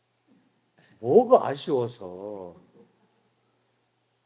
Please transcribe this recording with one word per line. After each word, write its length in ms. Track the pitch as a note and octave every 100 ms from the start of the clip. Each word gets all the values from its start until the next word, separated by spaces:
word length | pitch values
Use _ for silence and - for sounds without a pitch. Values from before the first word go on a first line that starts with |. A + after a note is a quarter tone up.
| _ _ _ _ _ _ _ _ _ _
뭐가 480 | A2+ F#3+ A#3+ A#3+ -
아쉬워서, 1120 | C#3+ E3+ C3 A#2 - F#2 F2+ G2+ G2+ F2+ E2+ - - _ _ _ _ _ _ _ _ _ _ _ _ _ _